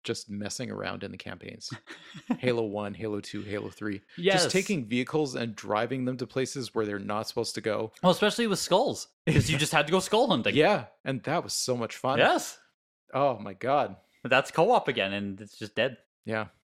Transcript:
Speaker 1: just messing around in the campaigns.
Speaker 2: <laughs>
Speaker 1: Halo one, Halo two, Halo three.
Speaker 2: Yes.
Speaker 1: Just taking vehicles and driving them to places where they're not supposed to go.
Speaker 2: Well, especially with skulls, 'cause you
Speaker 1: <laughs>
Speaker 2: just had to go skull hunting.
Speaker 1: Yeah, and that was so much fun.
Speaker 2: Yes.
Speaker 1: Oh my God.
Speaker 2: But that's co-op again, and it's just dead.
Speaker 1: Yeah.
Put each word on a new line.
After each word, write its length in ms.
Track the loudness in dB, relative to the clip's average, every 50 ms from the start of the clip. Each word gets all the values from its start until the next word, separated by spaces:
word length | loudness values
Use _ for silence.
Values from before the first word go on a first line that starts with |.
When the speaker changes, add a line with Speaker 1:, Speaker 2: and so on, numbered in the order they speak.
| -6
Speaker 1:
just 260 | -6 -6 -6 -8 -10
messing 400 | -10 -8 -8 -8 -8 -8 -8 -8
around 320 | -8 -6 -6 -6 -6 -8
in 80 | -10 -12
the 80 | -12 -12
campaigns. 520 | -12 -12 -12 -12 -14 -16 -16 -14 -12 -12 -12 -14 _ -20 -20 -20
Speaker 2:
<laughs> 360 | -20 -20 -20 -20 -6 -6 -6 -2
Speaker 1:
Halo 240 | 0 -2 0 0
one, 320 | -2 -2 -4 -6 -6 -6 -8
Halo 260 | -8 -6 -6 -6 -6
two, 220 | -6 -8 -10 -10
Halo 260 | -8 -6 -6 -6 -6 -8
three. 320 | -12 -8 -8 -6 -6 -8 _ _ -12
Speaker 2:
Yes. 280 | -2 0 2 4 4 2
Speaker 1:
Just 80 | 2
taking 340 | 2 0 0 2 -2 -2 -2
vehicles 480 | 0 0 -2 0 0 0 0 0 0 -2
and 220 | -6 -6 -6 -6
driving 480 | -10 -4 0 0 0 0 0 -2 -4 -2
them 120 | -4 -4 -4
to 80 | -8
places 460 | -4 -2 -2 -2 -2 -4 -8 -10 -4
where 140 | _ -2 -2
they're 140 | -2 -2 -6
not 260 | -4 -4 -4 -4 -4 -4
supposed 280 | -4 -4 -4 -4 -6
to 40 | -4
go. 300 | -2 -2 -2 -2 -4 -6 _ 2
Speaker 2:
Well, 100 | 4 4
especially 340 | 4 6 2 2 2 2 0
with 140 | 2 0 0
skulls, 480 | 2 4 4 4 4 2 -2 -4 -8 _ _ _ _
'cause 240 | 4 4 4 4 4
you 80 | 2 2
Speaker 1:
<laughs> 60 | 0
Speaker 2:
just 80 | 4
had 140 | 4 4 4 4
to 20 |
go 80 | 2 2
skull 300 | 2 4 4 4 4 4
hunting. 260 | 4 2 2 2 4
Speaker 1:
Yeah, 300 | 6 6 6 4 2 0 -8 _ _ _
and 160 | -6 -6 -4 -4
that 180 | -2 -4 -4
was 100 | -4 -4
so 240 | -4 -4 -2 -2 -2
much 200 | -2 -2 -6 -6
fun. 220 | -4 -2 0 4 6
Speaker 2:
Yes. 380 | 6 6 4 2 0 -6 -12 -16 _ _ _ _ _ _ _ _ _ _
Speaker 1:
Oh 260 | 0 2 2 2 0 -2
my 160 | -8 -12 -10
God. 420 | -6 -2 0 2 2 2 0 -4 -14 _ _ _ _
Speaker 2:
But 80 | 0 4
that's 200 | 4 4 4 4
co-op 360 | 2 2 4 6 4 4 2 0
again, 240 | 0 0 0 0
and 280 | -2 -4 -4 -6 -8 -10
it's 180 | -14 -18 -12 -12
just 160 | -12 -8 _
dead. 220 | 0 0 0 0 -8 _ _ _ _ _
Speaker 1:
Yeah. 220 | -4 -4 -4 -4 -6 _ _ _